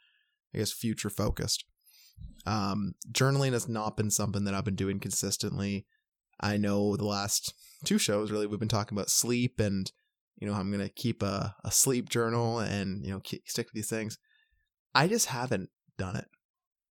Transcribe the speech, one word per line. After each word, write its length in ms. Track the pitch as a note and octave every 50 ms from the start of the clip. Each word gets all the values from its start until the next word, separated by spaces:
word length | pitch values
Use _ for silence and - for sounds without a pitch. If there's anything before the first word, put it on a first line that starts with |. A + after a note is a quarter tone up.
| _ _ _ _ _ _ _ _ _ _ -
I 40 | G2+
guess, 140 | G#2+ G2+
future 380 | - - - A2+ G#2+ - - G#2
focused. 560 | - - G2 A#2 - - - - - - - - _ _ _ _ - - - - _ - - - - - -
Um, 480 | - G#2+ A2 G2 G2 G2 F#2+ G2+ F#2 F2 - - -
journaling 420 | A#2 - C3 C3+ C3+ C#3 C#3 C3+ B2+
has 160 | A#2 - -
not 260 | A2+ A2 G#2+ G#2+ -
been 160 | - A2 G#2+
something 320 | - - G#2 G2 F#2+ G2+ G2+
that 100 | G2+ G2
I've 120 | G2 G2
been 100 | G#2+ F#2+
doing 240 | - - - G2 G2
consistently. 840 | - G2+ - - - G3+ G3 - - G#3 - D3 G3 G3+ G3+ G3 - - _ _ _ _ _ _ _ _ _ -
I 180 | - - G#2 G#2
know 400 | G#2 G2+ G2+ G2+ G2+ G#2 G2+ -
the 80 | G#2
last 480 | G#2 G2+ G2+ G2+ G2+ - - - - - _ - - - - -
two 120 | - G3 G#3+
shows, 340 | - - G#2 G#2 G#2+ G#2
really, 160 | G#2 G#2 G#2+ G2+
we've 120 | G#2+ G2
been 80 | - G#2+
talking 300 | - G#2 G#2 - G#2 G2+
about 120 | - -
sleep 500 | - - - A#2 B2 A#2+ B2 B2 - -
and, 300 | A2 G#2 G2 F#2+ F#2+ - - _ _ _ _ _ _ _ _ -
you 100 | - G2+
know, 60 | G2+
I'm 180 | G#2 G#2+ G2
gonna 180 | G2+ G2+ G2 G2+
keep 340 | - - - A#2 A2 - G#2
a, 320 | G2 G2 G2 - - G2 - -
a 80 | G#2+
sleep 380 | - - - C#3 C3+ B2 A2 -
journal 500 | - A#2 A#2 A2+ A#2 A#2 A#2 A#2 A2+ A#2
and, 460 | G#2+ G2+ F#2+ G2+ G2 F#2+ F#2 G2+ -
you 60 | -
know, 100 | G2 F#2+
keep, 220 | - - - - - -
stick 200 | - - A#2 -
to 60 | -
these 160 | A2 G#2 -
things. 280 | A2+ A2 G#2+ G#2+ G#2+ - _ _ _ _ _ _ _ _ _ _ _ _ _ _ -
I 140 | B2+ C#3+ F3+
just 200 | A3 A#3 - -
haven't 420 | C3 A#2+ B2 B2 B2 F#2+ F#2+ - _ _ _ _ _ -
done 200 | G2 F#2 F2+ -
it. 100 | - - _ _ _ _ _ _ _ _ _ _ _ _